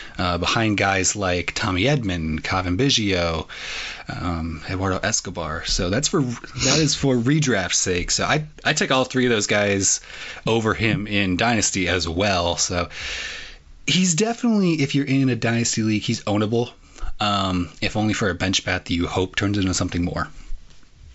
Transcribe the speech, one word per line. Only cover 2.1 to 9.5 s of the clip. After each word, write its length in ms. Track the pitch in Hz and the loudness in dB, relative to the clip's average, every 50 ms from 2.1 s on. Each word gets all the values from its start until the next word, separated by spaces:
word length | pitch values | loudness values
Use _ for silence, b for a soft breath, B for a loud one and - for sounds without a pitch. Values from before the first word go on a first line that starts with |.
| 90 85 80 78 78 78 | -2 -2 -2 -2 -2 -2
Cavan 340 | - - 101 110 98 90 90 | -2 -2 -2 -2 0 0 0
Biggio, 720 | 101 135 143 - 117 107 101 92 87 85 82 82 82 - B B B B B B B B B B B B - | 2 2 2 2 2 2 2 2 2 2 0 0 -2 -6 B B B B B B B B B B B B -10
um, 520 | - - - 90 85 82 80 82 82 76 - - | -8 -4 -4 -2 -2 -2 -2 -4 -6 -8 -6 -6
Eduardo 300 | 95 92 95 95 92 - | -4 -2 0 0 0 0
Escobar. 640 | - 101 110 - - 101 90 90 80 76 80 82 - | 0 -2 -2 -2 -4 -6 -6 -6 -6 -6 -6 -6 -4
So 240 | - - - 95 87 | -2 -2 0 0 0
that's 200 | 98 131 151 - | 0 0 0 0
for, 120 | - 170 | 0 0
that 580 | 135 123 117 - - - - 123 123 135 139 156 | 0 0 -2 -6 -10 -12 -6 -2 2 2 4 4
is 160 | 160 147 - | 4 2 2
for 220 | - 143 139 127 | 2 2 2 2
redraft 560 | 120 113 131 151 160 147 127 113 98 87 87 | 4 4 4 4 4 4 2 2 0 0 0
sake. 380 | - - - 98 90 87 82 - | 0 0 0 0 0 0 0 0
So 140 | - - 92 | 0 0 0
I, 200 | - 131 156 151 - - - | 0 0 0 -2 -6 -12 -4
I 120 | - - 151 | -2 0 0
took 160 | - 196 151 | 0 2 2
all 140 | 135 131 123 | 2 2 2
three 200 | - - 127 123 | 2 2 2 2
of 80 | 123 | 4
those 140 | 117 104 98 | 4 2 2
guys 560 | - | 2